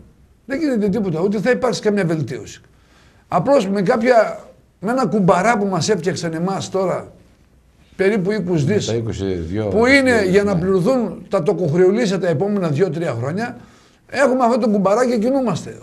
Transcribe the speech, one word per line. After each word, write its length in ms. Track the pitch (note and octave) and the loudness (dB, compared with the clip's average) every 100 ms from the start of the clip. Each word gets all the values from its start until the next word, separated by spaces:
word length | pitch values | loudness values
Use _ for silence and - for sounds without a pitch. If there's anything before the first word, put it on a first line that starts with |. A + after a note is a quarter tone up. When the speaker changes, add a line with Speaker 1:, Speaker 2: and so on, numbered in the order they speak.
| - _ _ _ - | -20 _ _ _ -8
Speaker 1:
Δεν 140 | C4+ | -4
γίνεται 300 | D4+ A#3+ G3+ | -2 0 0
τίποτα, 320 | G#3+ F#3+ D#3 | 0 -2 -2
ούτε 180 | G3 G#3 | -2 0
θα 100 | A3 | 0
υπάρξει 300 | B3 B3+ F#3 | 0 0 -2
καμία 240 | G#3+ G#3 E3+ | 0 0 0
βελτίωση. 560 | D#3+ B2 A#2 G2 - - _ _ _ _ _ - | -2 -4 -8 -12 -20 -20 _ _ _ _ _ -4
Απλώς 400 | F3 A3+ C#4 F#3+ | -2 2 2 2
με 140 | G3+ | 0
κάποια, 580 | F#3 B3 A#3+ A#3 F#3 - - - _ _ | 0 2 4 4 2 -2 -16 -20 _ _
με 120 | F#3+ | -4
ένα 140 | C4 G#3+ | -2 0
κουμπαρά 520 | G#3 F#3 F3+ G#3 A3+ | 2 2 4 2 0
που 80 | G3+ | 0
μας 240 | F3+ F#3+ | -2 -2
έφτιαξαν 440 | G#3 F3 - E3+ | -2 -2 -4 -4
εμάς 360 | D#3+ F3+ G3 - | -4 -4 -4 -4
τώρα, 420 | F#3 F#3 C3+ - - _ _ _ _ _ _ _ - | -4 -2 -4 -8 -18 _ _ _ _ _ _ _ -2
περίπου 360 | G3 A3 F3+ | 0 0 0
είκοσι 340 | G#3+ E3+ E3+ C#3 | -2 0 0 2
Speaker 2:
Ναι, 80 | |
Speaker 1:
δις, 120 | G#3 A2 | 0 0
Speaker 2:
τα 80 | |
είκοσι 320 | A#2 A2+ F2 F#2+ | -4 -4 -4 -4
δυο, 400 | F2+ D#2+ G2+ G#2+ | -4 -4 -4 0
Speaker 1:
που 200 | G#3 B3 | 2 4
είναι 400 | C#4 C4 A#3 F#3 | 4 4 2 2
για 140 | G3 | 2
να 100 | G3+ | 2
Speaker 2:
ναι. 60 | F3+ | 0
Speaker 1:
πληρωθούν 640 | F#3 F#3+ F3+ C4 A3+ - - | 0 2 2 0 -2 -8 -4
τα 140 | G3 | -2
τοκοχρεωλήσια 760 | D#3+ E3+ F3 F3 F3+ G#3+ A3 F#3+ | 0 0 0 4 4 4 0 0
τα 80 | F3 | 0
επόμενα 420 | E3 G3 G3+ F3 | 0 0 0 0
δύο-τρία 460 | C#3 F#3+ D3+ E3 A#2 | 0 0 -2 -4 -4
χρόνια, 380 | B2+ F3+ A#3+ - - - _ _ _ | -4 -4 -6 -10 -20 -20 _ _ _
έχουμε 320 | A#3+ C4+ B3+ A#3 | 0 2 2 2
αυτό 140 | A#3+ | 2
το 100 | A3+ | 2
κουμπαρά 380 | G3+ F#3+ G#3+ B3 | 2 2 2 2
και 100 | A#3+ | 0
κινούμαστε. 600 | A3+ C4+ B3 D#3+ A#2+ - | 0 0 0 -4 -8 -10